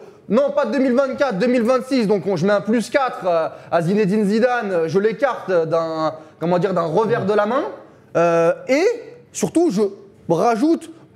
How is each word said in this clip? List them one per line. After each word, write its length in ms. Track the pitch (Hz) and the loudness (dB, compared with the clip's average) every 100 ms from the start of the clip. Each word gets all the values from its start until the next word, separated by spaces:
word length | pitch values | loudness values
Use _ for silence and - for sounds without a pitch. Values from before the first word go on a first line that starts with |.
| - - - | -10 -20 -2
non, 240 | 226 277 | 0 2
pas 140 | 285 240 | 0 -2
deux 140 | 262 | 0
mille 160 | 269 240 | 2 2
vingt-quatre, 440 | 262 247 277 185 | 0 0 -2 0
deux 80 | 247 | 0
mille 160 | 254 | 2
vingt-six, 440 | 220 254 247 269 202 | 2 0 0 0 2
donc 200 | 208 165 | 0 -2
on, 80 | 175 | 0
je 100 | 196 | 2
mets 60 | |
un 80 | 202 | 0
plus 300 | 208 240 208 | 0 -2 0
quatre, 360 | 285 247 - 180 | -2 -2 -2 -2
euh, 220 | 170 156 - - | 0 -2 -8 -4
à 100 | 170 | -2
Zinedine 440 | 165 208 190 214 196 | 2 2 2 2 2
Zidane, 600 | 220 247 240 208 175 160 | 2 2 0 -2 -2 0
je 120 | 190 | 0
l'écarte 500 | 214 220 269 208 - | 0 0 -2 -2 -2
d'un, 640 | 175 160 165 165 160 156 156 - - | 0 2 0 -2 -2 -4 -4 -14 -6
comment 180 | 170 180 | 0 0
dire, 140 | 190 | 0
d'un 80 | 175 | -2
revers 440 | 165 165 220 233 190 | 0 0 0 0 0
de 80 | |
la 120 | 208 214 | 0 2
main, 180 | 269 415 - - - - 160 | -2 -4 -10 -20 -20 -6 0
euh, 340 | 170 165 165 180 - | 2 4 2 0 0
et 160 | 277 415 - - - - | 2 2 -2 -10 -20 -18
surtout, 400 | - 226 320 339 | -6 -2 0 0
je 120 | 196 202 - - - - | 0 -2 -4 -20 -16 -4
rajoute, 640 | 165 233 214 302 330 - - - | 0 0 2 0 0 -4 -20 -6